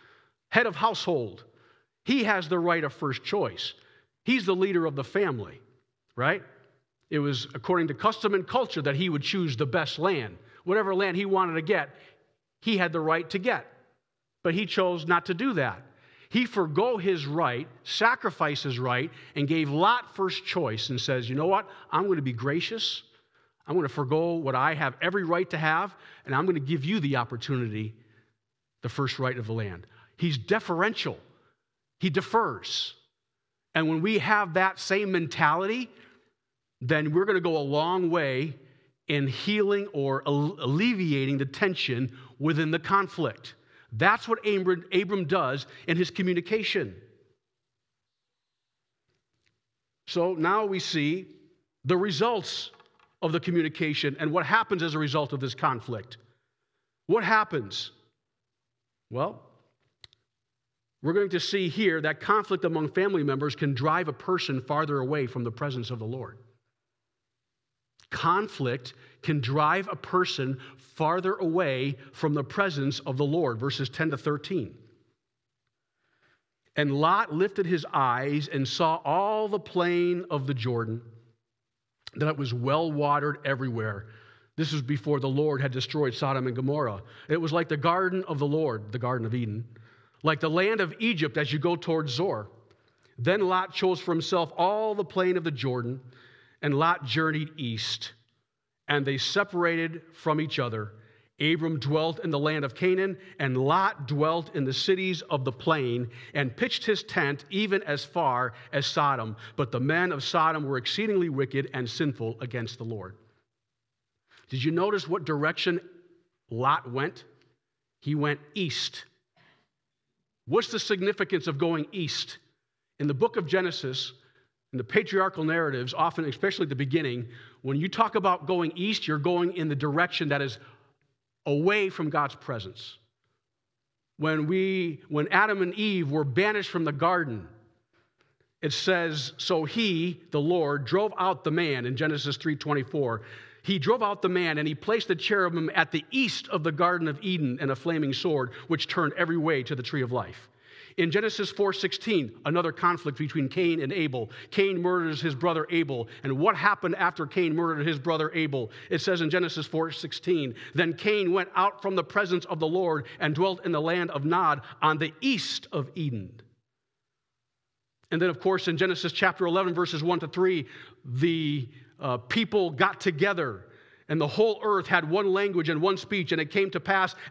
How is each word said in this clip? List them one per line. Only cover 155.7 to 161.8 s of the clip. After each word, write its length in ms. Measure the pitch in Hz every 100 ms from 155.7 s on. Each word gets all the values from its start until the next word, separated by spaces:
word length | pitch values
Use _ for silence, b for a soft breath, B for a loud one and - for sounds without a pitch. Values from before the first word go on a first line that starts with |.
Abel. 380 | 170 151 127 113 B
And 140 | 139 131
what 160 | 190
happened 400 | 180 196 202 180 190
after 300 | 180 170 147
Cain 300 | 185 170 160
murdered 300 | 170 156 151
his 120 | 151
brother 320 | 131 156 156
Abel? 360 | 170 156 135 110 B B
It 100 | 170
says 220 | 196 175
in 80 | 160
Genesis 360 | 180 175 160 147
four 240 | 156 165
sixteen, 640 | 147 160 - - 170 135 117 B
"Then 180 | 147 165
Cain 400 | 160 214 208 185
went 160 | 190 185 185
out 240 | 196 202